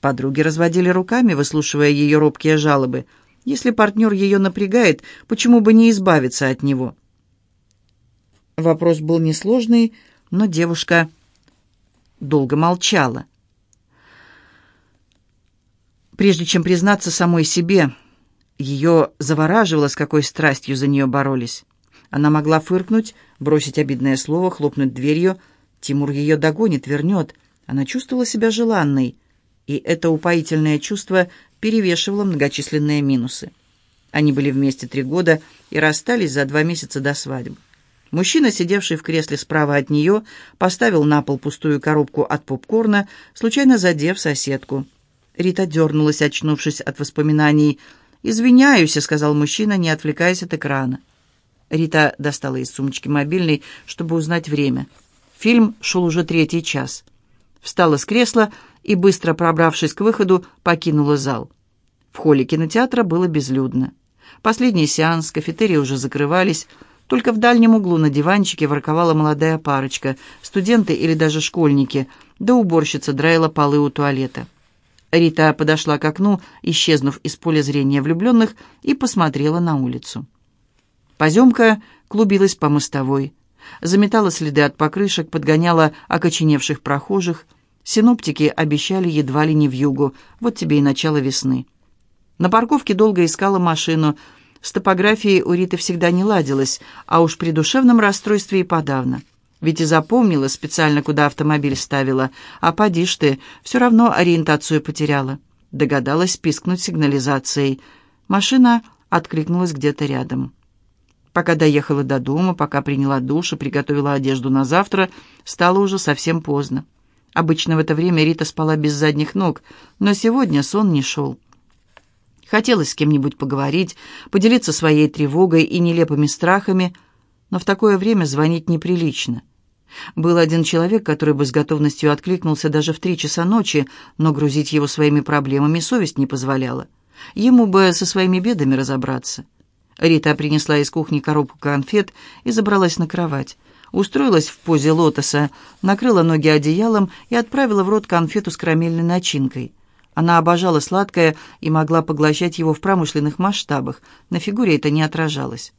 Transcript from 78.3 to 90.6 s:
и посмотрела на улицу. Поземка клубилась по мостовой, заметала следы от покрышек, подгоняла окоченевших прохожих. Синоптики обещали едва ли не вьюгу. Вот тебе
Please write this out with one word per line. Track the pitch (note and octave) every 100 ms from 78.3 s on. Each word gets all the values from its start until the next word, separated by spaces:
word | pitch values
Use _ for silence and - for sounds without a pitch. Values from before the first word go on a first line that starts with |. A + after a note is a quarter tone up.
| A#3 A3 - - _
и | -
посмотрела | C#4 B3 - E3 C#3 D3 E3
на | E3+ D3+
улицу. | B2+ B2 - - C3+ _ _ _ _ _ _ _ _ _
Поземка | D#3 F3 B3+ A#3 A3+ G#3+ - _ _
клубилась | G3+ A3 G3 G3
по | F#3 D3+
мостовой, | D3 D3 C#3+ C3 C#3 C#3 _ _ _ - -
заметала | E3 G3 G#3+ A3+ G3+
следы | E3+ D#3 C#3+
от | C#3+ -
покрышек, | D3+ E3+ G3+ F#3 D#3
подгоняла | D#3 C#3+ D#3 E3+ E3 D#3 D#3 -
окоченевших | E3 E3+ D#3+ D#3 D3 - D3
прохожих. | - C#3 - G3 F3+ D#3+ _ _ _ _
Синоптики | - - A3 A#3+ - D3 D3+ -
обещали | D#3+ D3 - F#3+ F3+
едва | D3+ C#3 C#3
ли | D3+
не | D#3 D3
вьюгу. | B2+ C#3+ C3+ C#3+ - - -
Вот | A#3
тебе | A#3